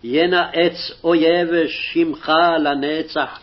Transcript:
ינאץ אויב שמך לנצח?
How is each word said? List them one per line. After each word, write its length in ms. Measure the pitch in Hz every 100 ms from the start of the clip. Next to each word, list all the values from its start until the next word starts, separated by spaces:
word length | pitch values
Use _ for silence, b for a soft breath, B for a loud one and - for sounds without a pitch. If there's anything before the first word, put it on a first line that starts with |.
ינאץ 880 | 117 139 175 180 170 160 185 196 - -
אויב 460 | 165 170 160 175 170 170 165
שמך 640 | - - 165 165 143 - 160 175 165
לנצח? 800 | 147 143 143 156 160 156 135 -